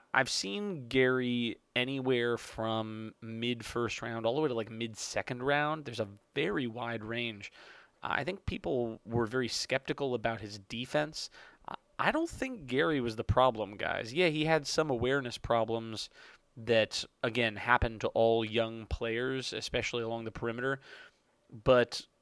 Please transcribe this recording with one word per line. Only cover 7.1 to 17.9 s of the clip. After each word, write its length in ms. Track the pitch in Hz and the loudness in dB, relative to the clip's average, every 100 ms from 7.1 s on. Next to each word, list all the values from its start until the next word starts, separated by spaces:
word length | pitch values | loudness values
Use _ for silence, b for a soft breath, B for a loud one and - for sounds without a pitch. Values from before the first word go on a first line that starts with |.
| 117 120 104 98 B B B B _ | -4 -4 -6 -12 B B B B _
I 220 | - - | -2 -2
think 220 | 139 190 - | -2 -6 -8
people 520 | - - 135 117 110 | -6 -2 0 -2 -6
were 220 | 101 117 110 | -4 0 0
very 220 | 127 120 | 0 -2
skeptical 640 | - - 131 - 143 139 | -2 -2 -2 -2 -4 -2
about 260 | 123 113 113 | 0 0 -2
his 180 | 104 104 | -6 -12
defense. 720 | 98 117 127 151 151 156 - B B B - | -10 -8 -2 -2 -2 -6 -12 B B B -14
I, 60 | - _ - | -14 _ -2
I 120 | 156 | 0
don't 180 | 285 330 | 2 -2
think 360 | - 269 240 135 | -2 -6 -6 -2
Gary 340 | 127 165 147 | 2 4 2
was 160 | 117 110 | 0 -2
the 80 | |
problem, 520 | - - 127 110 98 104 | 2 6 6 4 -4 -4
guys. 380 | - - 110 | -2 -2 -2
Yeah, 140 | 139 180 | 2 2
he 180 | 151 151 | 2 4
had 200 | 160 139 | 4 2
some 220 | - 156 | 0 2
awareness 480 | 120 123 139 120 - | 2 2 2 0 -6
problems 720 | - 117 110 117 113 110 - B B B _ - | 2 2 2 -2 -4 -8 -10 B B B _ -12
that, 480 | 113 113 107 - - _ | 4 4 4 0 -8 _
again, 340 | 123 113 113 101 | -2 2 0 0
happen 420 | 117 120 120 | 4 4 4